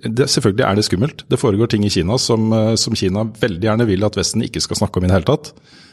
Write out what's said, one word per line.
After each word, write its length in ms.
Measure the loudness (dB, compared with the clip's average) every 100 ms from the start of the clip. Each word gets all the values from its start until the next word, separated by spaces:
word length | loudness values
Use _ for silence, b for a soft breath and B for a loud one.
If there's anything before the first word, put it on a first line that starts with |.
det, 240 | -4 -2 0
selvfølgelig 360 | 2 0 2 2
er 80 | 2
det 60 |
skummelt. 380 | 0 0 -2 -4
Det 140 | -4 0
foregår 300 | 2 2 2
ting 140 | 2 0
i 60 |
Kina 260 | 0 0 0
som, 300 | 0 0 2
eh, 220 | 2 2 0
som 160 | -2
Kina 300 | -2 0 -2
veldig 400 | -4 -2 -4 -2
gjerne 220 | -2 0 2
vil 160 | 2
at 120 | 0 -2
Vesten 240 | -4 -2
ikke 160 | -4 -4
skal 160 | -6 -4
snakke 220 | -2 0
om 60 | 2
i 20 |
det 60 | 2
hele 80 |
tatt. 280 | 2 -2 -2 -20 B B B